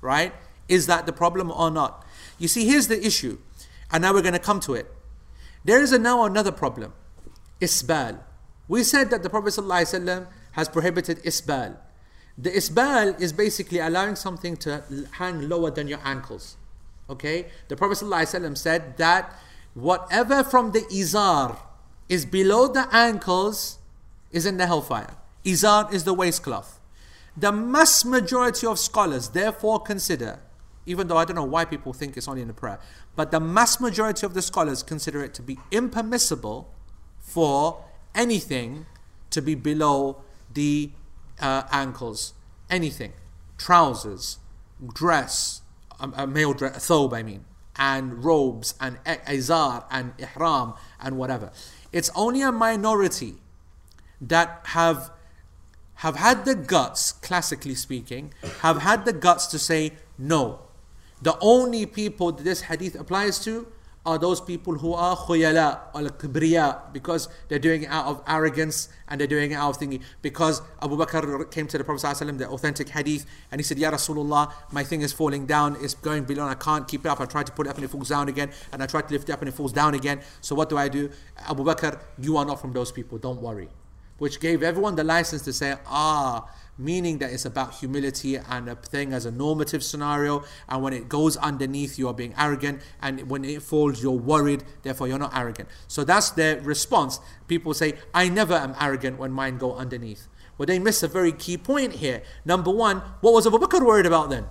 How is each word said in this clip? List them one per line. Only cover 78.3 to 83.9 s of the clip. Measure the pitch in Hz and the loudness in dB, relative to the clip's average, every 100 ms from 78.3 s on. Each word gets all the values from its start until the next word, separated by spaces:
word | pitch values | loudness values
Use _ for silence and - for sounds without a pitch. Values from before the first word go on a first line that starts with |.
| 135 143 - - | -2 -6 -8 -14
and | 139 | -8
I | 135 | -4
try | 156 | -4
to | 147 | -2
lift | 147 143 | -4 -2
it | |
up | 147 | -4
and | 139 | -4
it | 127 | -4
falls | 139 | -4
down | 123 151 139 | 2 2 2
again. | 139 143 - - | -2 -4 -8 -14
So | - | -6
what | 143 156 | -2 0
do | 147 | 0
I | 143 | 0
do?" | 139 143 - - - - | -2 -6 -8 -20 -18 -8
"Abu | 143 | -2
Bakr, | 139 160 156 - - - | 0 0 -2 -4 -14 -10
you | 135 156 | -2 0
are | 143 | 0
not | 139 | -4
from | 131 | -6
those | 127 123 | -4 -4
people, | - 117 113 | -6 -12 -8
don't | 127 127 | -8 -8
worry." | 113 107 87 - - | -8 -10 -12 -16 -20